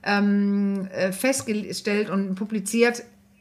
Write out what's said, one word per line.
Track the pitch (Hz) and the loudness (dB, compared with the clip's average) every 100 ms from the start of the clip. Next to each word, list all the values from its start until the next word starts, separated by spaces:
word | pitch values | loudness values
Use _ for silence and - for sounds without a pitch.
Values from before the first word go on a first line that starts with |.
ähm, | - 202 202 202 202 202 202 196 190 | 2 2 4 4 2 2 0 -2 -4
äh, | - 190 | -2 -2
festgestellt | 190 254 269 - 208 - 180 - 208 214 | 0 0 0 -2 -4 -4 -6 -2 -2 0
und | 196 196 185 | -2 -2 -4
publiziert, | 214 220 190 233 233 233 - - _ _ | -4 -4 -2 2 2 2 -10 -20 _ _